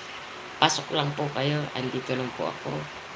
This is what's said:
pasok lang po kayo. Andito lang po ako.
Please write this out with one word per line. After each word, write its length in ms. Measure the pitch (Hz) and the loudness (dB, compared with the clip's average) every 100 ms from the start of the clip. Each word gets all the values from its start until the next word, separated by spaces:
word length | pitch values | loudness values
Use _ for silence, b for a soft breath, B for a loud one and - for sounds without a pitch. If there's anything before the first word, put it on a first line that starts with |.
| - - - - - - | -2 -10 -10 -12 -6 6
pasok 320 | 156 - 151 | 6 6 0
lang 160 | 156 147 147 | 2 2 2
po 80 | 147 | 0
kayo. 320 | 143 139 151 143 - | 2 2 2 0 -2
Andito 340 | 127 120 127 | -2 -2 0
lang 160 | 131 127 - | 0 -2 -2
po 160 | 80 | -2
ako. 240 | - - 151 151 - - | -2 -4 -4 -4 -10 -12